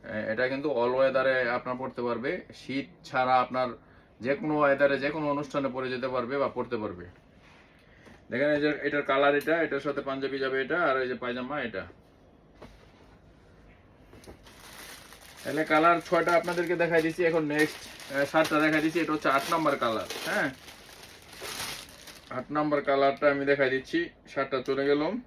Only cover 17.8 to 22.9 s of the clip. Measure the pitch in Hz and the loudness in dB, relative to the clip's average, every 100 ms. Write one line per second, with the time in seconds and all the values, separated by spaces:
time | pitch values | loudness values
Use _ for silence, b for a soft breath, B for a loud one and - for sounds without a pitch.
17.8 | - - - 139 143 160 156 156 156 156 | -16 -16 -6 -2 2 2 4 4 2 2
18.8 | 160 165 156 147 - 135 147 170 151 135 | 0 0 -2 0 2 2 2 0 2 2
19.8 | 120 107 - - 160 196 151 131 - - | 0 -2 -6 -8 -4 -2 -2 -6 -18 -20
20.8 | - - - - - - - - - - | -20 -20 -20 -20 -20 -16 -12 -10 -10 -10
21.8 | - - - - - 127 123 151 151 147 | -14 -20 -20 -20 -10 -10 -4 -2 0 0
22.8 | 143 | 2